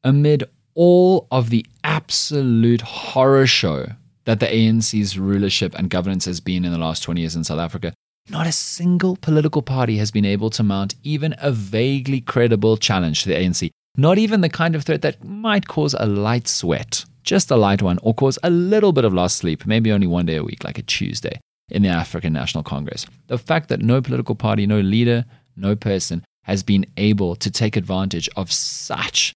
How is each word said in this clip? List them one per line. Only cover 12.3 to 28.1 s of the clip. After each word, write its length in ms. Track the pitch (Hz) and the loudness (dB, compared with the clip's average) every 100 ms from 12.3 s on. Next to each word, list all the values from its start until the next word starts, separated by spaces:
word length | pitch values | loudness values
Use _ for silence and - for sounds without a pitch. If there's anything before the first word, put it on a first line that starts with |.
| - 120 110 110 107 | 2 2 4 2 2
challenge 460 | - 98 82 76 | 2 0 0 -2
to 60 | 98 | -2
the 60 | 80 | 0
A 40 | |
N 140 | 92 | 0
C. 160 | 85 82 _ _ - | 0 -4 _ _ 2
Not 220 | 147 196 | 4 4
even 240 | 220 214 | 4 2
the 80 | 165 | 0
kind 260 | 139 170 156 | 0 -2 0
of 80 | |
threat 180 | 143 151 | -2 -2
that 220 | 151 - | -2 -4
might 420 | - 202 220 208 196 | -14 -8 -2 0 0
cause 280 | - 151 135 | -2 -2 0
a 80 | 110 | 0
light 400 | 101 104 120 117 | 0 0 -2 -2
sweat, 600 | - 90 78 - - - _ | -4 -2 -2 -4 -8 -10 _
just 280 | - 196 - | -2 0 2
a 60 | 127 | 4
light 240 | 101 98 | 4 4
one, 180 | 95 87 | 2 0
or 120 | 110 | 0
cause 240 | 113 135 131 | 2 0 0
a 80 | 170 | 0
little 420 | 170 180 214 202 | 2 2 4 4
bit 140 | 147 117 | 4 2
of 80 | |
lost 240 | 92 87 - | 2 0 0
sleep, 280 | 87 78 - | -2 -4 0
maybe 240 | 110 113 | 2 2
only 160 | 104 92 | 2 2
one 200 | 85 87 | 2 0
day 100 | 80 | -2
a 80 | |
week, 180 | 82 - | -4 -8
like 160 | - - | -10 -10
a 40 | |
Tuesday, 580 | - - 50 - - - _ _ _ | -6 -4 -4 -6 -8 -10 _ _ _
in 120 | - | 2
the 60 | 98 | 2
African 460 | 85 85 85 85 | 2 -2 -4 -2
National 280 | 76 64 - | -2 -4 -6
Congress. 440 | 76 69 73 - - - _ | -6 -8 -8 -10 -14 -18 _
The 100 | 123 | -8
fact 320 | - 165 156 | -2 -4 -2
that 100 | - | -2
no 220 | 110 127 | 2 0
political 320 | 127 123 120 | 0 -4 -4
party, 320 | 113 110 107 101 | -4 0 0 2
no 140 | 107 | 2
leader, 440 | 98 110 120 117 117 - _ - | 2 2 2 0 -2 -12 _ -6
no 180 | 98 | -4
person 480 | 104 110 95 - 85 - _ | -2 -2 -2 -2 -8 -8 _
has 180 | - 95 | -4 -4
been 220 | 95 98 - - | 2 0 0 0
able 360 | 104 104 92 87 | 2 2 0 -2
to 140 | - | -6
take 260 | - 107 107 | -2 -2 -2
advantage 520 | 87 92 95 | -2 -4 -2